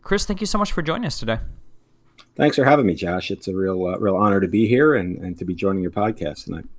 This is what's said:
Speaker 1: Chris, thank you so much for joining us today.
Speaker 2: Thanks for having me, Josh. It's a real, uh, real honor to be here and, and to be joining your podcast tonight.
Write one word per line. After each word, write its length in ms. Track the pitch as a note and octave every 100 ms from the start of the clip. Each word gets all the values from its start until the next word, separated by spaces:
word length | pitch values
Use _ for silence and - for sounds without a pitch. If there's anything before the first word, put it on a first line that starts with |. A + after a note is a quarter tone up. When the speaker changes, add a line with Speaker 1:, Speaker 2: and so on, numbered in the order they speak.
Speaker 1:
Chris, 220 | - G3+ -
thank 160 | G3
you 60 | G#3+
so 100 | G#3+
much 140 | G3+
for 100 | -
joining 240 | D#3+ E3 A#3+
us 140 | -
today. 180 | A2+ A2+ - - - - _ _ _ _ _ -
Speaker 2:
Thanks 200 | D3 D3
for 100 | B2+
having 220 | D3 A2+
me, 80 | E2+
Josh. 340 | F2 F2+ -
It's 180 | F#2+ -
a 80 | F#2
real, 300 | F#2+ F#2 F2+
uh, 140 | F#2
real 160 | G#2 F#2
honor 240 | G#2 G2
to 60 | F#2+
be 200 | G2+ G#2+
here 280 | B2 D3+ C3
and, 240 | F2+ F2+
and 180 | F#2 E2+
to 80 | F2+
be 80 |
joining 300 | F2 G2 G2
your 80 | F2+
podcast 540 | G#2 G#2+ G#2 E2 D2+ -
tonight. 200 | E2 -